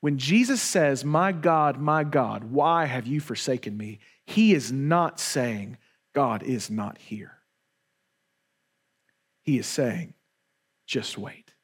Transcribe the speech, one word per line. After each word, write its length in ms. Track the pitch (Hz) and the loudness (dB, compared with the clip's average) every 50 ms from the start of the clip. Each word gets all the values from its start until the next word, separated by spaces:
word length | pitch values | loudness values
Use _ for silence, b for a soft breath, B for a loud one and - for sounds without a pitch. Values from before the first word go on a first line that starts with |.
When 180 | - 151 147 139 | 0 0 -2 0
Jesus 420 | 127 135 180 226 254 240 269 233 | 0 2 4 4 4 4 2 -2
says, 420 | - - - 196 160 147 139 127 - | -2 0 2 4 4 4 2 0 -2
"My 300 | 147 151 156 180 196 190 | 0 2 2 2 2 0
God, 480 | 165 156 175 165 160 151 147 139 127 | 0 2 2 4 4 4 2 2 0
my 240 | 147 151 151 156 151 | 0 2 2 2 0
God, 400 | 147 143 147 127 107 107 104 110 | 2 2 0 0 0 -2 -8 -8
why 400 | 113 123 147 147 156 170 170 165 | -2 0 2 4 4 4 4 2
have 220 | 143 123 127 113 | 0 -2 -4 -4
you 140 | 117 139 147 | -2 -4 -4
forsaken 540 | 147 - 120 - - - 131 120 - 110 104 | -4 -4 -8 -6 -2 -2 -2 -2 -2 -8 -8
me?" 260 | 104 107 107 110 b b b b b b | -8 -10 -10 -12 b b b b b b
he 260 | - - 208 220 220 202 | -4 2 4 6 6 6
is 180 | 151 123 110 | 4 2 -2
not 480 | 127 135 139 147 165 175 170 160 - - | -4 -2 0 2 2 2 2 0 -2 -6
saying, 600 | - - - 147 127 120 113 104 101 104 117 - _ _ _ _ _ _ _ | -6 -4 -2 -2 -2 -2 -4 -6 -8 -10 -14 -18 _ _ _ _ _ _ _
"God 300 | 143 139 123 113 107 - | 0 0 0 0 -2 -4
is 260 | - 131 117 98 - | -4 -4 -4 -4 -6
not 300 | 107 107 104 104 - - | -6 -6 -6 -6 -10 -14
here." 400 | - - 107 107 101 - - _ _ _ _ _ _ _ _ _ _ _ _ _ _ _ _ _ _ _ _ _ _ _ _ _ _ _ _ _ _ _ _ _ _ _ _ _ _ _ _ _ _ | -16 -14 -14 -14 -14 -16 -20 _ _ _ _ _ _ _ _ _ _ _ _ _ _ _ _ _ _ _ _ _ _ _ _ _ _ _ _ _ _ _ _ _ _ _ _ _ _ _ _ _ _
He 120 | - 139 | 0 0
is 100 | 123 113 | 0 0
saying, 460 | - - - 143 120 101 87 85 - - _ _ _ _ _ _ _ _ _ _ _ _ _ _ | -4 -2 -2 -2 -2 -2 -4 -8 -10 -14 _ _ _ _ _ _ _ _ _ _ _ _ _ _
"Just 300 | - - 131 110 - - | -6 -6 -6 -6 -6 -10
wait. 380 | - 101 - - - _ _ _ _ | -10 -12 -14 -14 -18 _ _ _ _